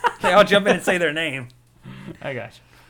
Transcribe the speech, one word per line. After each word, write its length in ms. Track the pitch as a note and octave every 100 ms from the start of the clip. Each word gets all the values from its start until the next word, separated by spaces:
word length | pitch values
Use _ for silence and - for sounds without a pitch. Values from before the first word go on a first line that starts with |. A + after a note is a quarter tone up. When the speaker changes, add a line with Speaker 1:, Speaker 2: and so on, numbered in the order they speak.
| A#4+ -
Speaker 1:
They 120 | -
all 100 | F#3
jump 220 | G3 G3+ G3
in 80 | E3+
and 60 |
say 140 | - F3+
their 160 | E3+
name. 360 | D3+ D#3+ C3+ A#2+ - _ _ C3 C3 C#3+ E3
Speaker 2:
I 120 | -
gotcha. 260 | B2+ G#2+ - _ - -